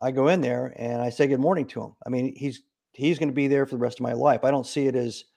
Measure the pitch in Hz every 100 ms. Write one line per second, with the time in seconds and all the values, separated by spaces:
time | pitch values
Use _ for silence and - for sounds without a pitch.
0 | 131 131 139 185 127 123 127 127 117 120
1 | 120 - 139 135 147 185 135 117 110 -
2 | - 123 131 135 139 127 _ _ _ -
3 | 147 156 151 131 139 139 135 123 120 -
4 | 123 120 143 113 135 139 123 147 135 127
5 | 120 - -